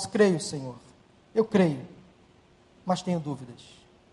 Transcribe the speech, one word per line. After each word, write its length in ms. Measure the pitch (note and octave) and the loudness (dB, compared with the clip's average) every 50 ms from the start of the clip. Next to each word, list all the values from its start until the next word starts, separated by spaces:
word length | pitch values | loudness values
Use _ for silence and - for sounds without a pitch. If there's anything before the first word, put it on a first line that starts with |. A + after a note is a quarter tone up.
| - - | 2 -2
"Creio, 280 | - G#3 G#3 G3 F3+ D3+ | 2 4 4 4 4 2
Senhor. 360 | - - D#3 C#3+ C3 B2+ A#2+ - - - - _ _ _ _ _ _ _ _ | -2 -6 -8 -8 -10 -10 -12 -14 -20 -20 -20 _ _ _ _ _ _ _ _
Eu 120 | A3 A3 | 0 0
creio, 400 | - - G3 F#3 E3 C#3+ B2+ - - - - - - _ _ _ _ _ _ _ _ _ _ _ _ _ _ _ | 2 4 4 4 4 2 -2 -8 -14 -18 -20 -20 -20 _ _ _ _ _ _ _ _ _ _ _ _ _ _ _
mas 160 | F#3 F#3 F3 | -4 -4 -2
tenho 180 | - F3+ F3+ E3 | -2 -2 -4 -2
dúvidas. 420 | C#3+ D3 C#3 B2+ B2+ A#2+ A#2 - - - - - - _ _ _ _ _ | -2 -6 -8 -10 -12 -16 -18 -20 -20 -20 -20 -20 -20 _ _ _ _ _